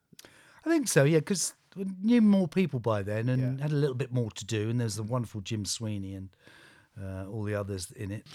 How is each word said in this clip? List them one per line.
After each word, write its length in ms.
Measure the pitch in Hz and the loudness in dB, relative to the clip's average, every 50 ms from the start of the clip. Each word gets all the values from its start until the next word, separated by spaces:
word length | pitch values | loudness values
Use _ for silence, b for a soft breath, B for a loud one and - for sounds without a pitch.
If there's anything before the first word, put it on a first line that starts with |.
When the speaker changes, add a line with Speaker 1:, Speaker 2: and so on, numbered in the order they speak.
| _ _ - - B B B B B B B B B | _ _ -20 -20 B B B B B B B B B
Speaker 1:
I 40 | 311 | 0
think 180 | 330 330 262 196 | 0 0 2 2
so, 160 | - 156 135 | 4 4 6
yeah, 160 | 143 165 156 | 6 6 4
'cause 340 | 151 - 208 165 - - - _ _ _ - | 2 2 -2 -2 -2 -6 -8 _ _ _ -12
we 100 | 185 196 190 190 185 | -8 -8 -8 -6 -4
knew 200 | 190 220 240 240 | 2 4 6 6
more 260 | 220 208 202 196 185 165 | 8 8 6 6 4 2
people 320 | - 190 190 156 - 123 | 2 0 0 2 0 -2
by 240 | 104 117 110 104 98 | 0 2 0 0 0
then 260 | 101 104 110 113 123 | -2 -2 0 0 2
and 300 | 127 127 127 127 131 135 | 2 2 2 0 -2 -2
Speaker 2:
Yeah. 40 | 143 | -2
Speaker 1:
had 80 | 151 | 0
a 40 | 151 | 2
little 200 | 143 143 147 127 | 2 2 2 0
bit 160 | 123 131 120 | -2 -4 -2
more 200 | 123 127 117 107 | 0 0 0 0
to 140 | - - 107 | -4 -8 -6
do, 240 | 98 113 107 104 110 | -2 -2 0 0 0
and 100 | 117 123 | 0 0
there's 160 | 120 113 101 | 0 0 -2
the 80 | 110 110 | -4 -4
wonderful 380 | 104 123 127 117 101 - 110 | -2 -2 -2 -2 -4 -6 -8
Jim 240 | 98 - 113 107 98 | -6 -4 -4 -4 -2
Sweeney 500 | 87 - - 113 110 104 101 98 95 98 | -4 -4 -4 -4 -4 -4 -4 -6 -8 -8
and, 140 | 95 95 95 B B B B B B B B B B B B B 101 | -10 -12 -12 B B B B B B B B B B B B B -12
uh, 240 | 98 95 95 95 95 95 | -10 -8 -8 -8 -8 -6
all 140 | 107 113 104 | -6 -4 -4
the 120 | 104 104 | -2 -2
others 340 | 101 101 98 101 95 90 - | -2 -2 -2 -4 -6 -6 -8
in 200 | - - 110 95 | -10 -10 -6 -6
it. 160 | 101 107 - B | -6 -8 -8 B